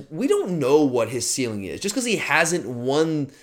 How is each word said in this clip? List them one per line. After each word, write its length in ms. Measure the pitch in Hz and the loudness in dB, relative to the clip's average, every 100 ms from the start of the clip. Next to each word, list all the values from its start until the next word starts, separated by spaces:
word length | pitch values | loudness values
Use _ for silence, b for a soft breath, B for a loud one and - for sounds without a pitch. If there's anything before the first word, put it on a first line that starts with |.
| 139 | -8
we 180 | 156 277 | -4 0
don't 300 | 403 262 170 | 0 0 0
know 240 | 127 151 | 4 4
what 260 | 143 123 110 | 4 2 0
his 200 | 120 - | -2 -2
ceiling 360 | - 120 104 | -2 -2 -4
is. 160 | 92 76 | -8 -6
Just 140 | 202 | -4
'cause 100 | 269 | -2
he 120 | 233 190 | -2 -2
hasn't 520 | - 151 165 175 117 | 2 2 2 -2 -4
won 640 | 120 127 147 165 151 143 b | -4 0 2 2 0 -4 b